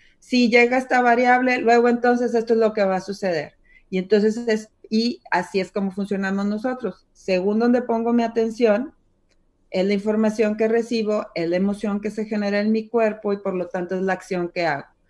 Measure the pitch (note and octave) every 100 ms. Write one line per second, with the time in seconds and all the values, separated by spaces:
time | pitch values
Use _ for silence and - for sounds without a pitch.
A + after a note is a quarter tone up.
0 | _ _ - B3+ A#3+ A#3+ A#3+ B3+ B3+ B3+
1 | B3 A#3 B3 B3 B3+ B3 A3 A#3+ A#3+ A#3+
2 | B3 B3 B3 A3+ A3+ A3+ A3 G#3+ G3 F#3
3 | F#3+ G3 F#3+ E3 - _ _ _ _ F#3
4 | F#3 G#3+ A3 A3+ A#3+ A3 G#3+ _ - A3
5 | A#3 - - - - G3 F3+ G#3 G3 F#3
6 | G3 G3 F#3+ G3 G3+ G#3+ B3+ B3+ A3+ -
7 | _ _ - F#3 F#3+ G#3+ A#3+ A#3+ B3 A3+
8 | A#3 A#3+ A3+ A3+ A3+ A3 A#3 G#3 C#4+ -
9 | _ _ _ _ _ _ _ F#3 G3 G3+
10 | G#3 G#3+ G#3+ G#3+ G#3+ G#3+ A3 A#3 A3+ A#3
11 | G#3 G#3+ - E3+ E3 F3+ G3 G3+ G#3+ G3+
12 | G#3+ G#3+ G#3+ G#3+ G3+ G3+ G#3+ A3 A3 A#3+
13 | A3 G#3+ G#3 G3+ G3 F#3 F3 F#3 F3 F#3
14 | F#3+ F#3 - F3+ E3+ F3+ E3 C#3 - _